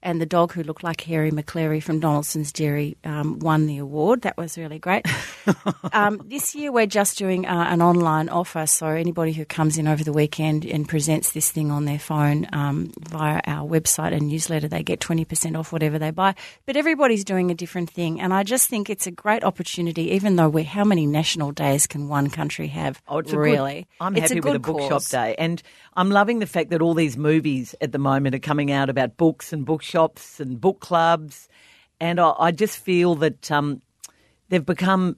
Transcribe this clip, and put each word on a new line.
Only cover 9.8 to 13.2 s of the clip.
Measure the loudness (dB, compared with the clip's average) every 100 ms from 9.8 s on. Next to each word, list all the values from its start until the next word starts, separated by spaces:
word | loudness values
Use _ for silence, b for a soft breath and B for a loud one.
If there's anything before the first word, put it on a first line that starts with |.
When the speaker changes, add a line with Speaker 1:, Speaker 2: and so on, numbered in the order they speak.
| 2
Speaker 1:
over | 2
the | 2
weekend | 2 2 2 0 0 -2
and | -4 -2
presents | -2 0 0 0
this | -2 -4
thing | -2 -2
on | 0
their | -2 -4
phone, | -2 2 2 2 -2
um, | -2 -2 -2 -4 -8 -14
via | -4